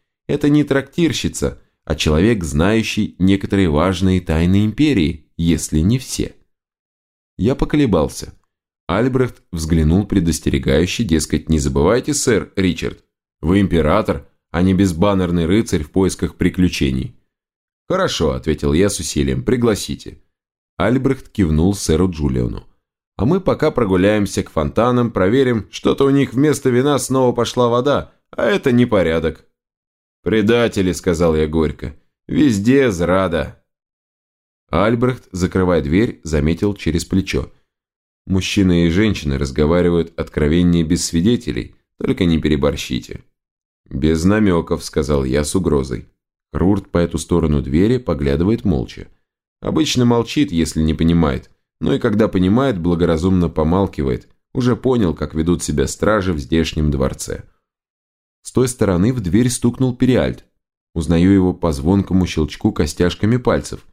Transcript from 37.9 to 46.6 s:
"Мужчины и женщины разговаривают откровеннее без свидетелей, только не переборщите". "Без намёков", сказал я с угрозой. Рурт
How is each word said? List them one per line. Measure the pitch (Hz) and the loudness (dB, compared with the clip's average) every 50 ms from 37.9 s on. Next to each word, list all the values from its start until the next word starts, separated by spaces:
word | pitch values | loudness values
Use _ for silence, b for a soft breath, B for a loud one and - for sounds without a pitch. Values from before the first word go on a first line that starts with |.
| _ _ _ _ _ _ _ - | _ _ _ _ _ _ _ -4
"Мужчины | 92 95 90 - - 104 95 92 87 87 85 | -2 -2 -2 0 0 2 2 4 4 4 2
и | 85 | 2
женщины | 80 95 110 107 - - - 73 67 67 | 2 2 0 0 -2 -4 -4 -4 -4 -4
разговаривают | 71 65 65 76 76 76 85 90 87 87 87 85 85 - - - | -4 -4 -2 0 0 2 2 2 2 2 2 0 -2 -2 -6 -10
откровеннее | 80 - - 73 76 73 80 90 87 87 85 85 82 | -10 -8 -4 -2 0 2 2 2 4 4 4 2 2
без | 78 87 82 - | 0 0 -2 -2
свидетелей, | - - - - 117 123 117 - - 60 60 - - - _ _ _ _ - | -2 -2 0 2 2 0 0 -2 -6 -8 -8 -8 -10 -14 _ _ _ _ -6
только | - 214 - - 95 | -4 -4 -2 0 0
не | 87 80 76 | 0 2 0
переборщите". | 73 76 76 71 71 71 - - - - 65 58 - - - - - _ _ _ _ _ _ _ _ _ _ _ _ _ | 0 0 0 0 0 -2 -2 -4 -6 -8 -8 -8 -8 -10 -14 -18 -18 _ _ _ _ _ _ _ _ _ _ _ _ _
"Без | - 67 71 78 80 80 82 | -6 -2 0 0 2 2 2
намёков", | 95 104 110 107 98 87 82 78 - 85 76 - | 2 2 4 4 2 2 2 0 -2 -4 -6 -6
сказал | - - 78 71 69 73 69 67 | -4 -4 -4 -2 0 0 0 0
я | 65 64 73 73 | 0 0 -2 -2
с | - - | -2 -2
угрозой. | 95 87 82 76 69 64 64 62 57 - - _ _ _ _ _ _ _ _ | -2 0 2 0 0 0 -2 -6 -10 -10 -14 _ _ _ _ _ _ _ _
Рурт | - 69 | -4 0